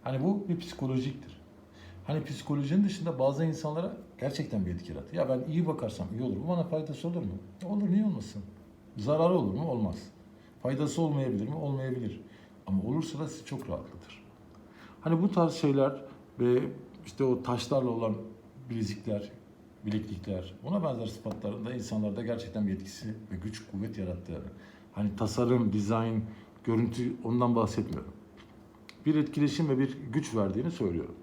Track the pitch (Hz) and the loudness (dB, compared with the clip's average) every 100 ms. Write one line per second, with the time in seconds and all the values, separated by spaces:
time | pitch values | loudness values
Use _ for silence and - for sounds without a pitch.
0 | - 131 160 202 190 170 - - 131 131 | -2 0 2 2 0 -2 -2 -4 0 2
1 | 131 - - - - - - - - - | 0 -4 -12 -18 -20 -20 -20 -20 -18 -14
2 | - 151 - 139 - 143 135 180 202 - | -4 -4 -4 -10 -2 0 4 4 4 2
3 | 165 135 131 139 160 151 156 156 185 - | -4 2 2 4 0 0 -4 -2 -4 -6
4 | - - 135 - 151 107 87 85 - 76 | -14 -6 -4 -2 -2 0 0 -2 -6 -10
5 | - 135 131 127 131 160 165 147 113 - | -6 0 2 2 2 2 2 0 -4 -4
6 | 95 110 127 95 147 180 160 156 156 143 | -6 -2 -2 -2 0 0 0 -2 -4 -6
7 | 170 170 196 92 - - 180 208 202 190 | -4 -2 -4 -6 -10 -12 -4 0 4 4
8 | 220 147 104 104 - - - - - - | 4 0 -6 -10 -12 -16 -20 -20 -16 -6
9 | 107 156 165 180 110 95 165 123 101 85 | 2 6 6 6 2 0 0 0 -2 -4
10 | - - - - - - 147 135 147 160 | -10 -20 -20 -20 -20 -6 -2 0 0 2
11 | 160 143 131 104 113 151 147 135 131 123 | 2 2 0 0 -2 -2 -2 -2 -2 -2
12 | 110 90 - - - - - 98 107 151 | -4 -6 -14 -20 -20 -20 0 0 2 0
13 | 160 147 151 - - 131 - - - - | 0 -4 -6 -6 -8 -8 -4 -6 -6 -16
14 | - - - - - - - - - - | -18 -20 -20 -20 -20 -20 -20 -20 -20 -6
15 | 160 165 196 - 165 - 147 139 135 139 | 2 4 4 6 4 4 4 6 4 2
16 | - - - - 120 123 139 - - - | -10 -18 -18 0 4 4 2 -6 -14 -16
17 | - - 135 123 - 123 - 139 127 113 | -18 0 2 2 2 -2 2 2 2 0
18 | 113 104 - - - - 127 113 101 101 | 0 0 -4 -14 -20 -18 -8 -2 -2 -4
19 | - 101 - - - - - - 107 107 | -2 -4 -4 -14 -20 -20 -20 -8 -2 -2
20 | - 90 107 92 87 - - 196 160 120 | -2 -8 -4 -4 -6 -10 -2 0 0 -2
21 | 107 - 110 95 101 104 107 127 104 110 | -4 -6 -8 -6 -6 -4 -6 -6 -4 -2
22 | 107 98 107 117 - 107 104 98 - - | 0 -2 -2 -4 -4 -2 0 0 -6 -10
23 | 110 107 - 90 104 104 - 98 113 110 | -10 -10 -8 -8 -6 -8 -8 -6 -4 -4
24 | 92 87 - 80 - - - - - - | -4 -4 -6 -8 -8 -14 -20 -20 -14 -2
25 | 104 - 107 - 120 123 110 104 101 117 | -2 0 0 2 4 6 4 2 2 2
26 | 113 113 110 - - - - 113 117 117 | 2 0 -2 -8 -18 -8 0 2 2 2
27 | 123 - 110 120 120 117 107 - 101 - | -2 -2 0 4 6 6 4 2 -2 -4
28 | - - - - - - - - - - | -6 -14 -20 -20 -20 -20 -20 -20 -20 -4
29 | 151 151 147 - 143 - 160 131 135 - | 2 4 4 2 2 4 2 4 2 0
30 | 139 127 160 113 98 95 151 170 104 85 | -2 -2 0 2 2 2 0 0 0 0
31 | 73 - | -4 -10